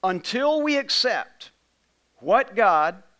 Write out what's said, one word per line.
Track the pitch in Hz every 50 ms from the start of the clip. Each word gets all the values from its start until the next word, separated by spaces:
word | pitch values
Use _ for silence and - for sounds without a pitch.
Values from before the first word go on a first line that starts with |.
| -
Until | 185 185 175 - - - 240 269 294 311 311
we | 294 302 294
accept | 277 269 - - - - 254 208 147 - - _ _ - - _ _ _ _ _ _ _ _ _ _ _ _ _ _
what | - 147 196 254 269 262 196
God | 220 226 196 170 156 151 165 175 190 - _ _